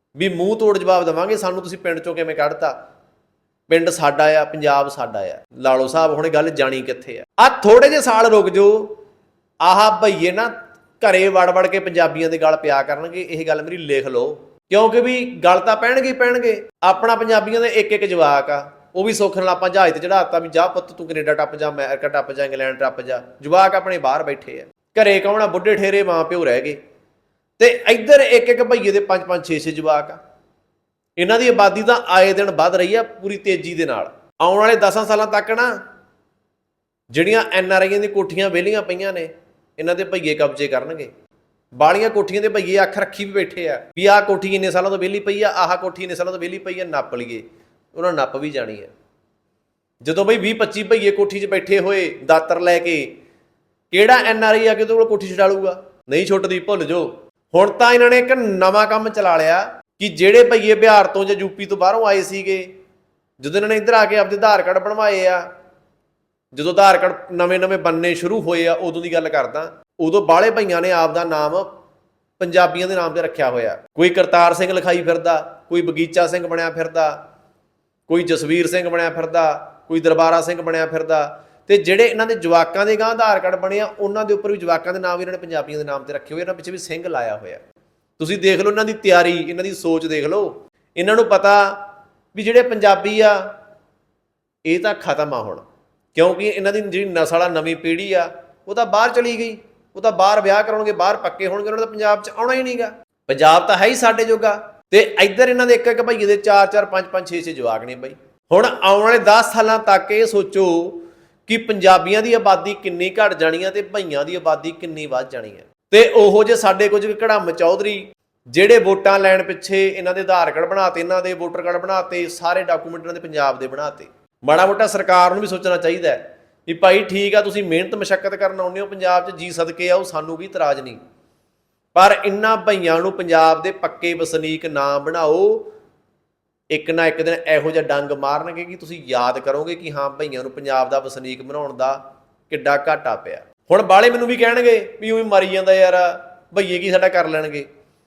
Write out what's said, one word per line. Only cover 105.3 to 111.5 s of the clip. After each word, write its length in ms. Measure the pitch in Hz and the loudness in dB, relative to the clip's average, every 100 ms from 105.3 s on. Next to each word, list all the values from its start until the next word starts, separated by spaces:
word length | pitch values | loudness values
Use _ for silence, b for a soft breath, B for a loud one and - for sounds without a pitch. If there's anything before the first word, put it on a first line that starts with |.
| 196 247 | 4 2
ਇਹਨਾਂ 180 | 247 247 | 4 4
ਦੇ 60 | |
ਇੱਕ 140 | 233 240 | 4 2
ਇੱਕ 140 | 226 | -2
ਭਈਏ 240 | 233 233 202 | -2 0 0
ਦੇ 120 | 202 | 0
ਚਾਰ 300 | 214 202 196 | 4 4 4
ਚਾਰ, 180 | 208 202 | 2 -2
ਪੰਜ 200 | 190 185 | -4 -4
ਪੰਜ, 240 | 185 180 | -8 -6
ਛੇ 120 | 175 | -8
ਛੇ 120 | 165 | -8
ਜਵਾਕ 300 | 139 117 110 | -6 -4 -4
ਨੇ 120 | 120 127 | -8 -14
ਬਾਈ। 200 | 131 - _ _ - | -16 -18 _ _ 0
ਹੁਣ 140 | 175 233 | 2 2
ਆਉਣ 380 | 254 190 202 | 0 2 4
ਵਾਲੇ 160 | 220 240 | 4 4
ਦਸ 340 | 196 220 220 | 6 4 4
ਸਾਲਾਂ 260 | 220 220 220 | 0 2 2
ਤੱਕ 320 | 220 190 190 | 2 2 2
ਇਹ 140 | 214 226 | 0 0
ਸੋਚੋ 680 | 208 196 196 185 170 175 - B B B B | 0 -2 0 0 0 -4 -10 B B B B
ਕਿ 100 | - | -4